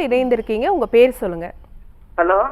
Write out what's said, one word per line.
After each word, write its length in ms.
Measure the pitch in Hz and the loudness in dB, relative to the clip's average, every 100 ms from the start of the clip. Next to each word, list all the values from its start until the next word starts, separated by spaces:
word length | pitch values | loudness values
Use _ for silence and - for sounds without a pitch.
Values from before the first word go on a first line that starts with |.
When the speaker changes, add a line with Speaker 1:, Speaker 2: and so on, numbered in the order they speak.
| 294 | 2
Speaker 1:
இணைந்திருக்கீங்க, 600 | 247 254 240 220 214 285 | 0 0 -2 -2 -4 -2
உங்க 180 | 370 214 | -2 2
பேர் 260 | 233 240 | 4 4
சொல்லுங்க. 420 | 233 208 170 170 - - - - - - - | 2 -6 -6 -10 -14 -20 -20 -20 -20 -12 -2
Speaker 2:
ஹலோ. 240 | 170 190 254 | 0 2 0